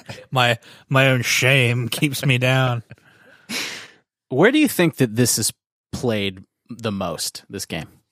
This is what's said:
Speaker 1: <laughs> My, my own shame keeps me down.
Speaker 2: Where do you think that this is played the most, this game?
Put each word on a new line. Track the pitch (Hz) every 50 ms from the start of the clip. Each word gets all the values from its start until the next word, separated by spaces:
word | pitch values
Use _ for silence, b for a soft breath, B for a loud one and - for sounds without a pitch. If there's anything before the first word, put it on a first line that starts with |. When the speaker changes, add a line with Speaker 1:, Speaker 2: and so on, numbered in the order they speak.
| - - -
Speaker 1:
<laughs> | - - -
My, | - 127 120 120 120 B B B B B B -
my | 135 131 135 135
own | 127 123
shame | 113 - - - 127 127 139 135 123 120 120 123 120 113
keeps | - - 156 147 135 - -
me | 143 127
down. | 120 123 127 131 131 131 127 120 117 - - 120 B B B B B B B B B B B B B B B B B B B B B B _ _ _ _ -
Speaker 2:
Where | 127 131 185 247
do | 269 302
you | 302 -
think | - - 175 160 -
that | - 131 110 107
this | 117 123 - - 120
is | 110 - - _ _ _ _ _ _ _
played | - - 135 120 110 104 98 98 92 95 - _ _ _ _ -
the | 117 104 110 110
most, | 101 98 95 87 80 - - - - - - -
this | 101 95 -
game? | - 87 82 - - - _ _ _